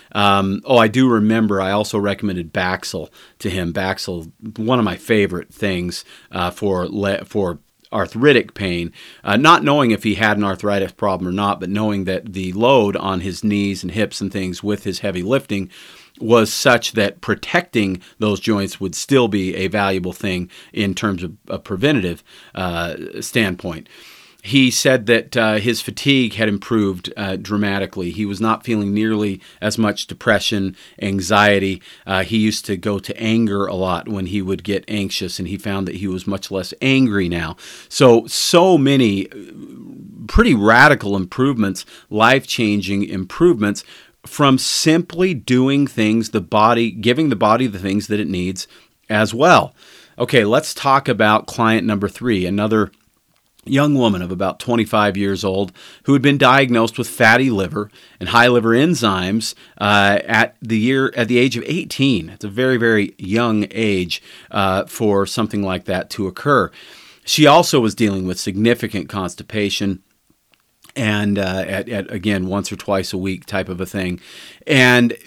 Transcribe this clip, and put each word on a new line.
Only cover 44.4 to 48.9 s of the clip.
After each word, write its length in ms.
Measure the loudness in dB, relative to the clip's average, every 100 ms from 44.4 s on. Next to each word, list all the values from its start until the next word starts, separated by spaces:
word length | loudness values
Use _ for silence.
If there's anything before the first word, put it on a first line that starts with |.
| 2 2
simply 760 | 0 0 2 2 0 -2 -2
doing 540 | -2 0 2 2 2 0
things, 420 | 0 0 2 0
the 120 | -4
body, 500 | 0 4 4 4 0
giving 380 | 0 0 2 2
the 60 | 2
body 320 | 2 2 0
the 120 | -4
things 280 | -4 -4 -2
that 120 | -4
it 80 | -2
needs 400 | -4 -4 -6 -12 -18 _